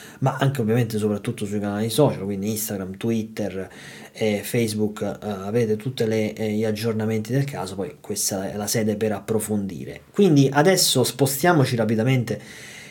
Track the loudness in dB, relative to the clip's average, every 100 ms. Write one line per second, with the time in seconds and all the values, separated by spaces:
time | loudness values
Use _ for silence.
0 | -20 -4 -2 2 0 2 2 2 2 0
1 | 0 0 -4 -6 -4 -4 -2 -2 0 4
2 | 4 4 -4 -4 -2 -4 -4 -6 -6 -4
3 | -2 -2 -2 -6 -6 -6 -10 -14 -18 -18
4 | -18 -2 0 0 0 0 0 0 -2 -2
5 | -6 -6 -8 -8 -2 0 0 -2 -4 -2
6 | 0 0 -2 -2 -2 0 0 0 -2 -2
7 | 0 -2 0 -2 -2 -6 -8 -6 -8 -10
8 | -8 -4 -2 -4 -4 -6 -2 0 0 0
9 | -2 -2 -2 -2 0 -4 -4 -8 -12 -14
10 | -6 4 6 8 6 6 6 6 4 4
11 | 2 2 0 4 4 6 4 2 2 2
12 | 4 2 0 -6 -8 -18 -18 -18 -20